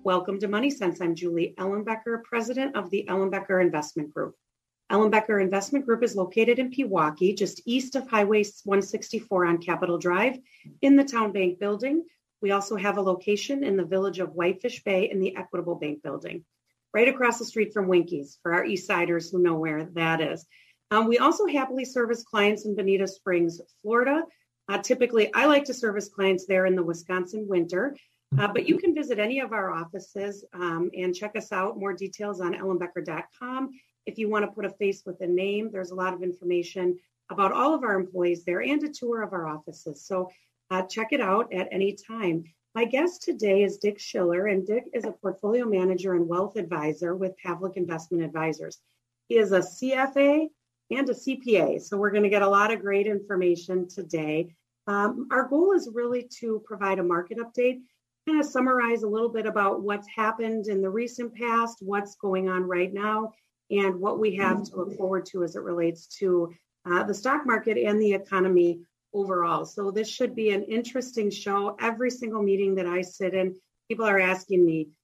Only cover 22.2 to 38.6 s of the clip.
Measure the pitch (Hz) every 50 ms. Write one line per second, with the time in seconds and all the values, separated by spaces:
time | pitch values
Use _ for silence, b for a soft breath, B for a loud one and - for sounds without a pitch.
22.2 | - _ - 214 202 208 214 208 - 214 202 202 196 196 196 190 196 185 - -
23.2 | _ 196 180 175 170 165 165 - - _ _ _ _ 208 226 240 247 269 285 311
24.2 | 330 b b b b b _ _ _ - 196 196 - - 254 254 247 233 233 226
25.2 | 214 208 - 214 262 294 294 277 285 285 247 - - 220 196 208 196 - _ -
26.2 | 196 190 190 180 185 - 196 185 185 190 185 185 175 165 170 170 - - 185 185
27.2 | 180 180 - 214 214 196 196 175 165 170 180 180 220 285 285 B B B B B
28.2 | _ _ - 135 202 202 196 - - - 339 - - 349 302 302 285 233 247 202
29.2 | 208 220 262 269 262 214 226 214 196 185 170 165 170 165 170 196 185 - _ 202
30.2 | 196 202 202 202 - - - 180 180 175 165 165 175 180 - - 180 180 180 180
31.2 | 208 208 - 220 - - 214 185 185 202 226 214 196 196 185 170 196 190 190 -
32.2 | 208 208 202 175 185 175 190 - 190 190 190 175 175 175 - 175 160 175 160 160
33.2 | 165 - _ _ 247 247 254 262 269 269 B B B B B _ _ - 202 -
34.2 | 220 208 214 208 208 202 202 214 202 190 190 _ 214 196 196 196 _ 196 180 -
35.2 | 190 175 180 180 190 196 202 208 220 226 202 190 185 175 185 185 185 185 185 175
36.2 | 185 185 175 - 185 175 180 175 175 170 - 196 180 180 180 180 B B _ _
37.2 | _ _ 190 190 196 190 - - 247 294 320 294 254 226 202 190 185 185 - 185
38.2 | 175 175 175 170 - - 175 190